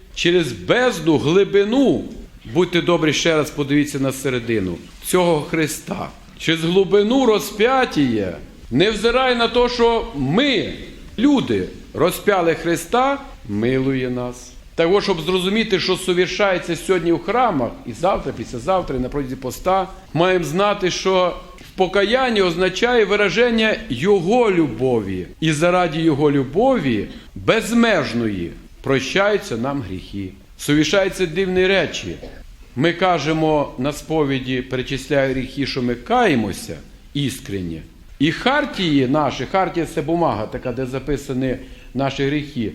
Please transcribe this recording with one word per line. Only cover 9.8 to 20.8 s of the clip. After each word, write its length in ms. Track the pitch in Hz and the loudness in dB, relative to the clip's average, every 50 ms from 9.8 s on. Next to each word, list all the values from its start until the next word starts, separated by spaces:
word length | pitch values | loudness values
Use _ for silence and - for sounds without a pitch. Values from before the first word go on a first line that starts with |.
| 233 233 233 220 - - - | 2 2 2 0 -2 -4 -6
ми, 580 | 143 127 135 156 226 294 285 247 175 127 98 - - - - - - - - - - | -4 -2 2 2 2 4 4 2 0 -2 -4 -6 -10 -14 -16 -16 -18 -18 -12 -4 0
люди, 480 | 233 294 285 233 147 - 110 95 90 - - - - - - | 2 4 4 4 2 2 0 0 -2 -4 -8 -14 -16 -8 -2
розп'яли 600 | 104 147 180 - - - 208 202 185 170 165 156 | 0 0 0 0 0 0 2 2 2 2 2 0
Христа, 640 | - 160 170 170 - - - 233 247 262 277 277 277 - - - - - 107 | 0 0 -2 -2 -2 -2 -2 0 0 2 0 -2 -4 -8 -14 -18 -16 -10 -6
милує 600 | 101 104 113 123 131 131 131 135 135 131 127 127 | -4 -2 0 0 2 0 0 0 -2 -2 -2 -4
нас. 420 | 123 123 123 123 123 - - - - - - - - | -4 -4 -6 -8 -10 -12 -16 -20 -20 -20 -20 -8 -2
Так 120 | - 165 170 196 | 0 2 2 2
от, 100 | 202 202 | 2 2
щоб 180 | 202 185 160 | 0 -2 -2
зрозуміти, 580 | 151 170 185 185 175 190 208 226 220 - 196 160 | -2 -2 -2 0 0 0 0 0 0 0 0 -2
що 180 | - 185 185 | 0 0 -2
совершається 800 | 180 - 185 180 175 180 - - - 208 196 185 180 180 180 165 | -2 0 0 2 2 0 0 0 0 2 2 2 0 -2 -4 -6
сьогодні 360 | 156 - - 190 175 165 170 | -4 0 0 0 2 2 2
у 80 | 165 160 | 0 0
храмах, 520 | 170 185 208 247 254 226 170 135 120 104 - - - | 0 -2 0 2 2 2 2 0 -2 -2 -4 -8 -12
і 60 | 123 | -14
завтра, 420 | 107 107 165 190 208 - - 139 110 | -6 -2 0 0 0 0 -2 -6 -8
післязавтра, 580 | 113 110 - 135 120 117 175 190 185 170 - 135 | -8 -8 -10 -10 -6 -2 -2 0 0 0 -2 -4
і 40 | 123 | -4
на 100 | 127 123 | -4 -4
протязі 260 | - 143 139 127 127 | -4 -6 -6 -6 -8
поста, 520 | - - 127 110 - - 180 190 190 180 180 - - - - - | -8 -8 -8 -8 -4 -2 0 0 0 0 -2 -8 -16 -12 -4 0
маємо 320 | 151 175 185 185 180 160 | 2 4 4 4 2 0
знати, 460 | 143 156 190 202 208 202 202 | 0 0 0 2 2 0 0